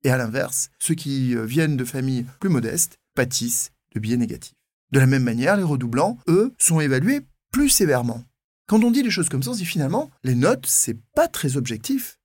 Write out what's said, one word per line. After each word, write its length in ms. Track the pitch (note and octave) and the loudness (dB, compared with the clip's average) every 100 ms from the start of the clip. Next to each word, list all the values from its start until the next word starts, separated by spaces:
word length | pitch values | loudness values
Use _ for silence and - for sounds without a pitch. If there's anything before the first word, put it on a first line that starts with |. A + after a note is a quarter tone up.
Et 80 | C3+ | 2
à 60 | B2+ | 0
l'inverse, 540 | A#2 A#2 - - - _ | 0 -4 -4 -6 -8 _
ceux 140 | - | -4
qui, 420 | E3 D3 C#3 B2+ A#2+ | -4 -4 -2 -2 -2
euh, 80 | |
viennent 320 | A2+ C3+ D#3+ C#3 | -2 0 0 -2
de 80 | |
familles 420 | B2+ C3+ C3 B2+ A#2 - | -4 -4 -2 -2 -6 -6
plus 80 | G3 | 0
modestes 500 | C#3+ A2 E3 - _ _ | 0 0 -2 -4 _ _
pâtissent 560 | - B2+ - A#2 - - _ _ | -2 -2 -2 -4 -4 -6 _ _
de 60 | A2+ | -6
biais 160 | G#2+ B2 | -2 0
négatifs. 400 | A#2+ - - _ _ _ _ | -2 -4 -14 _ _ _ _
De 80 | C3+ | 2
la 80 | C3 | 4
même 160 | C3+ | 4
manière, 340 | B2 A#2 C#3 G3+ | 0 0 0 2
les 60 | |
redoublants, 560 | F3 C#3 B2 B2+ F3+ A#3+ - | 0 -2 -2 0 0 -2 0
eux, 260 | E3+ A#3+ - | 2 2 0
sont 220 | - D#3+ | 2 2
évalués 400 | D3 C3 F3+ C#4+ - _ _ | 2 2 2 0 -4 _ _
plus 160 | C4 C#4+ | 0 2
sévèrement. 560 | - F3 B2+ A#2+ A2 - _ _ _ - | 4 4 2 0 -6 -12 _ _ _ 0
Quand 160 | A3 | 4
on 80 | A#3+ | 4
dit 120 | A#3+ | 2
les 60 | B3 | 2
choses 180 | F#3+ E3 | 0 -2
comme 140 | C3 | -2
ça, 80 | C3+ | -4
on 40 | |
se 40 | A#3+ | -6
dit 80 | E3+ | -4
finalement, 440 | - C3+ G#3 D4+ _ | -2 -2 -2 -4 _
les 100 | B2+ | -2
notes, 320 | A#2+ D3+ C4 - | 2 2 2 0
c'est 320 | - - A2+ _ | -2 -2 -6 _
pas 140 | - E4 | 0 0
très 280 | - D3 C3+ | 0 -4 -2
objectif. 600 | C3 A2 - C4+ - - | -4 -8 -4 -4 -4 -16